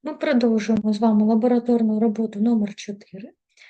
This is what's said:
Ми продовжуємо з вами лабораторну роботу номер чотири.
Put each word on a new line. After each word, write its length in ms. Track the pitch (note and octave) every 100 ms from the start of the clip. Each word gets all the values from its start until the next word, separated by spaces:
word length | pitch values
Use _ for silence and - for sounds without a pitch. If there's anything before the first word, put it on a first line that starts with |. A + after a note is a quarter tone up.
Ми 100 | D4
продовжуємо 800 | D4+ D#4 B3 A#3 A3 G#3+ A3 G#3+
з 60 | G#3
вами 260 | A3+ G#3+ G#3+
лабораторну 720 | A3+ A#3+ A#3+ A#3+ A#3 A3+ G#3+
роботу 400 | A3+ G#3+ A3 G#3
номер 360 | A3+ A#3 G3+ -
чотири. 540 | - G3+ - F#3 B3 _ _ _